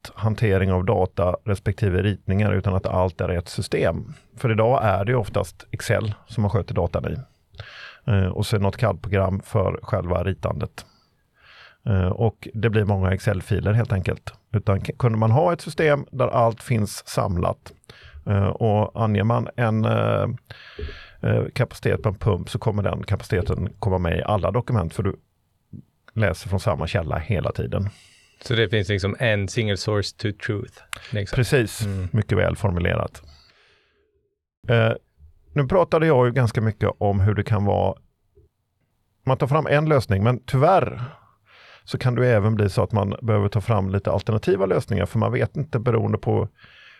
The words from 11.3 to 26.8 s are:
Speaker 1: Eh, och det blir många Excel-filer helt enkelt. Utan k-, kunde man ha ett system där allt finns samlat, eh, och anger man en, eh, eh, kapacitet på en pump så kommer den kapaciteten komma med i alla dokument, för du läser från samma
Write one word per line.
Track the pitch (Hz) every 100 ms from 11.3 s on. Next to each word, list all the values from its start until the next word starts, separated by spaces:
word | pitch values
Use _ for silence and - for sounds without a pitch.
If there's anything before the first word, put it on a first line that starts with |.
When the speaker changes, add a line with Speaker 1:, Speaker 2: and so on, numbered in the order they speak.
| _ - - - _ -
Speaker 1:
Eh, | 95 90
och | - 110 - -
det | 110 113
blir | 107
många | 101 98 92
Excel-filer | 92 - 95 - - 98
helt | 110 113
enkelt. | 95 - - - - _
Utan | 101 - 98
k-, | - -
kunde | 123 110
man | 110
ha | 123 175
ett | 175
system | - - 160 143 -
där | 127 123
allt | 123 113 110
finns | - 117 104 - -
samlat, | - 104 87 90 - - - - - - - -
eh, | 98 98
och | - 113 104 104 -
anger | 113 101
man | 107 120 - -
en, | 117 110
eh, | 110 110 110 104 101 - - - - - - - - -
eh, | 110 110 -
kapacitet | - 120 - 110 95
på | 113
en |
pump | 95 - 90 -
så | -
kommer | - 104
den | 95 85
kapaciteten | - 95 - 87 - - 92 -
komma | 101 92
med | 85 85
i |
alla | - 104 87
dokument, | 107 - 117 82
för | -
du | 98 - _ _ _ _ _ - - _ _
läser | 110 101 85 -
från | 95
samma | - 76